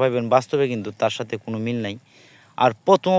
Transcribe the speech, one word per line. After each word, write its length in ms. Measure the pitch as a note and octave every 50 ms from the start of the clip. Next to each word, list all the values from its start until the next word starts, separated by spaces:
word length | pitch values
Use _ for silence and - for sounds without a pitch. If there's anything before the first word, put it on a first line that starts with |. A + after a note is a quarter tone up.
পাইবেন, 240 | C3 C3 B2 B2 A#2 A2+ B2
বাস্তবে 300 | C3 B2+ - - C#3+ C#3
কিন্তু 220 | B2+ B2 A2 G2 G#2+ G#2 -
তার 140 | A2+ A2 -
সাথে 180 | - A#2+ - - G#2 -
কোনো 120 | - A2+ A2 A2
মিল 120 | A#2 A#2+ A#2+ A2
নাই। 100 | G2+ G2+ B2 _ _ _ _ _ _ _ _ _ _ _
আর 140 | - A#2+ B2+ A2+ _ -
প্রথম 280 | - G3 F#3 - F#3 F#3